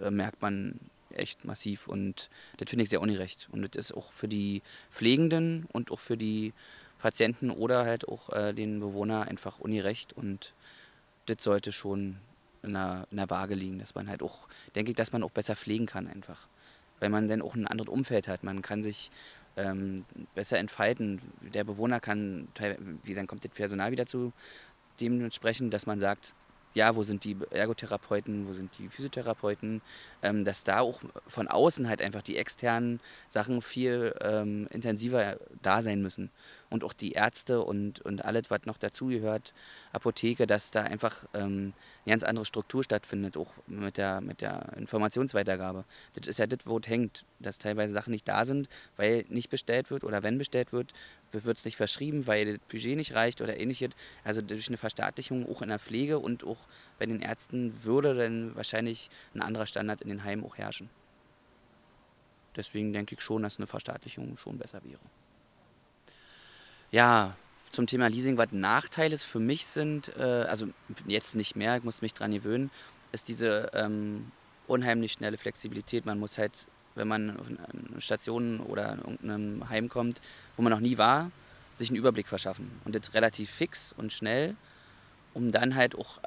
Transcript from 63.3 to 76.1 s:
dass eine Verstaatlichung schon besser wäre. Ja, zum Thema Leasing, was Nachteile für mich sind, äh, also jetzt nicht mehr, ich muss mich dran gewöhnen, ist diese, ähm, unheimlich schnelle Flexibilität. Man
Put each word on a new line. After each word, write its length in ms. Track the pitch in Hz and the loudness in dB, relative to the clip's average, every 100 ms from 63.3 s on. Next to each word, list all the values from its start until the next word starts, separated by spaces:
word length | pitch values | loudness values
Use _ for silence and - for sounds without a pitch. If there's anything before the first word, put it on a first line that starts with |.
| 110 | -2
dass 160 | 104 - | -2 -4
eine 80 | 107 | -8
Verstaatlichung 720 | 110 - - - - 123 - | -8 -6 -8 -10 -10 -10 -10
schon 220 | - 110 | -10 -10
besser 220 | - 101 | -10 -14
wäre. 160 | 62 65 - - - - _ _ - _ _ _ - - - - - - - - - | -16 -20 -20 -20 -20 -20 _ _ -20 _ _ _ -20 -20 -20 -20 -20 -20 -20 -20 2
Ja, 440 | 113 120 117 95 95 - - - | 10 10 10 6 0 -18 -20 -8
zum 120 | - 120 | 0 2
Thema 200 | 127 120 | 6 4
Leasing, 300 | 113 127 123 | 4 2 4
was 140 | 113 | 4
Nachteile 640 | 98 95 120 - - 160 151 | 4 4 4 4 2 2 2
für 220 | - 117 | -2 0
mich 260 | 113 151 - | 2 2 0
sind, 500 | - 151 151 - - | -2 0 -2 -4 -2
äh, 60 | |
also 460 | 127 120 113 104 104 - - - 104 | 2 4 2 0 -2 -8 -14 -12 0
jetzt 280 | 104 - | 0 0
nicht 220 | 113 104 - | -2 -2 0
mehr, 200 | 107 123 | 2 2
ich 60 | |
muss 200 | 120 - | 0 -4
mich 120 | 110 | -4
dran 160 | - 107 | -4 -2
gewöhnen, 400 | 104 104 117 139 - - - - | -2 0 0 -2 -6 -20 -20 -10
ist 180 | 113 - | -8 -6
diese, 420 | 110 113 107 - | 0 2 2 0
ähm, 560 | - 107 107 104 104 117 - - - - | 0 0 0 -2 -6 -10 -16 -20 -16 0
unheimlich 460 | 127 123 117 113 | 0 4 2 2
schnelle 240 | - 107 107 | -2 -4 -4
Flexibilität. 680 | 110 - 110 110 101 117 | -6 -6 -8 -8 -2 -2
Man 120 | 110 | 0